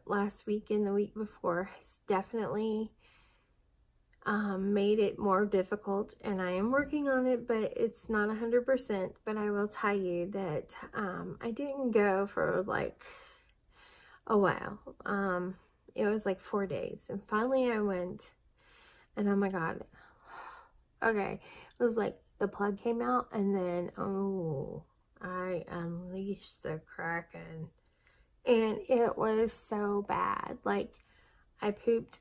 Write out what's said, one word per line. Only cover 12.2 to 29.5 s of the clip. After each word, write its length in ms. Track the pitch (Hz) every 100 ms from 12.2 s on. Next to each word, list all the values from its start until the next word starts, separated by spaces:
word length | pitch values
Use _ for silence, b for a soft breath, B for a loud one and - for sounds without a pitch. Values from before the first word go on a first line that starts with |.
| 202
for, 360 | - 156 175 202
like, 360 | 208 - - B B B B B _ _ B B B B B -
a 100 | 208
while. 420 | 190 - - 208 - - -
Um, 500 | 202 196 180 180 185 b b -
it 120 | - 214
was, 200 | 214 208
like, 140 | 185
four 260 | - 208 196
days, 400 | - - - -
and 140 | 196 -
finally 420 | 214 240 262 247
I 100 | 226
went, 520 | 208 185 180 208 - - _ b b b b b b -
and 120 | 202
oh 80 | 196
my 120 | 196
God. 360 | 190 165 - -
<sighs> 60 | B B B B B B B B _ _ _
Okay, 380 | 226 220 196 202 B B B -
it 40 |
was 140 | 240 226
like 240 | 202 - _ _
the 80 | 202
plug 320 | - 202 196
came 220 | 233 233
out, 280 | 240 247 -
and 240 | 220 196 196
then, 340 | 180 175 175 -
oh, 880 | 202 196 196 190 165 139 - - 156 _ _ _
I 460 | 180 185 185 180 -
unleashed 960 | 170 170 170 180 185 196 190 - -
the 200 | - 156 -
Kraken, 760 | - 170 170 170 165 160 160 156 - b b b b b _
and 340 | - 233 220 214 -
it 300 | 247 233 -
was 360 | 220 220 226